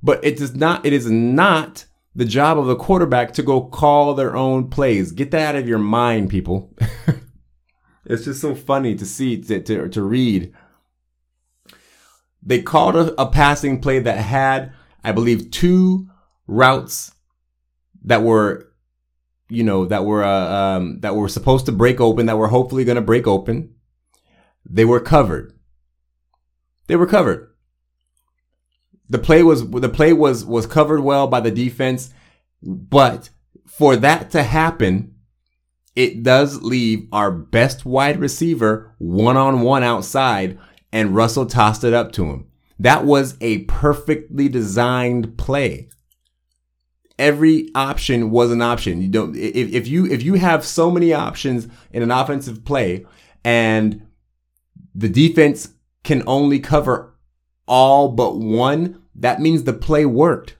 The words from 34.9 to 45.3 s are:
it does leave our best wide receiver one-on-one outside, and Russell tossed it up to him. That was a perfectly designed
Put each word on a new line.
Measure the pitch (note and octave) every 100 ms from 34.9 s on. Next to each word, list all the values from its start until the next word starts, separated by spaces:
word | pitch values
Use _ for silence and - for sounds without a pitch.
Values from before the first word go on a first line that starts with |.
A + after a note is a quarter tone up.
| F#2 A2+ _ _ _ _ _ _ _ _ -
it | B2+ -
does | A#2 B2+ C#3+ C#3
leave | A2 B2+ A#2 A2 G#2+
our | G#2+ G2+
best | F2+ D2 A2+ B2+ C3
wide | - B2+ C#3 D3
receiver | C#3+ - E3 D#3 A2 A2 - _
one-on-one | E2+ F2+ A2+ C3 C3+ C3+ A#2+ C3+
outside, | B2 A#2 G2 C#3 C3 G#2 F#2+ F#2 - _ _
and | A2 G#2+ G2
Russell | A2+ A2+ A#2+
tossed | A#2+ G#2+ G#2+
it | B2
up | A#2 A#2
to | - E2+
him. | C2+ - _ _ _
That | G#2+ D3
was | C3+ C#3+ C3+ B2+
a | A#2 G#2+
perfectly | - - D3 D3 - D3 - C3+ C#3
designed | B2+ G#2+ G2 A#2+ B2+ B2 B2 A2